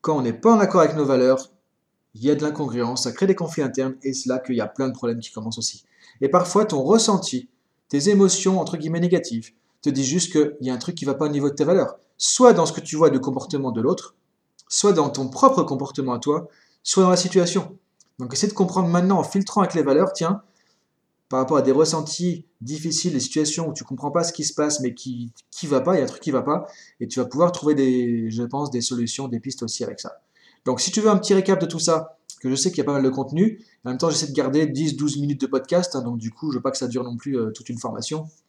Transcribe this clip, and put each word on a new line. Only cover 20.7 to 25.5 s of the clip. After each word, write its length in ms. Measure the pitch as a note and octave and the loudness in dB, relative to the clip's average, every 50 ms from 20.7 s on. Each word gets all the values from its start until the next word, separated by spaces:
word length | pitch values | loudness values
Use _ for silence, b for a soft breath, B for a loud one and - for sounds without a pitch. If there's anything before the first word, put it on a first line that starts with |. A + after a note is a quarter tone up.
| _ _ _ _ _ _ _ _ _ _ _ _ | _ _ _ _ _ _ _ _ _ _ _ _
par 100 | B2+ C3 | -2 -2
rapport 200 | C3 C3 D#3 C#3 | 0 2 2 4
à 40 | |
des 80 | B2 C3 | 4 4
ressentis 720 | C3 C#3+ D#3+ D#3 E3 D#3+ D#3 D#3 - - F3 F3+ F3 E3+ - _ _ _ | 4 4 4 2 2 -4 -4 -6 -6 -4 -2 -2 -2 -4 -8 _ _ _
difficiles, 520 | A#2 A#2+ D3+ D3+ D#3 E3 D#3 - - F3+ | -10 -10 -10 -6 -4 -4 -4 -2 -2 -2
des 80 | D3 C3 | -2 -2
situations 480 | B2 - - D3+ D3+ D3+ - E3+ E3 D3+ | -4 -2 0 0 0 0 -2 -4 -4 -6
où 40 | |
tu 120 | - - - | -6 -10 -10
comprends 260 | - C3+ B2+ C#3 C#3+ | -10 -10 -8 -6 -2
pas 140 | - B2+ - | -2 0 -2
ce 80 | - | -2
qui 100 | - - | -4 -6
se 100 | D3+ - | -6 -4
passe, 280 | - - D3+ D3 D3 - | -2 -2 0 0 0 -2
mais 140 | B2+ B2 A#2+ | -4 -6 -6
qui, 380 | - - C3 B2 A#2+ A#2+ A#2 _ - _ _ | -6 -10 -10 -8 -8 -10 -12 _ -20 _ _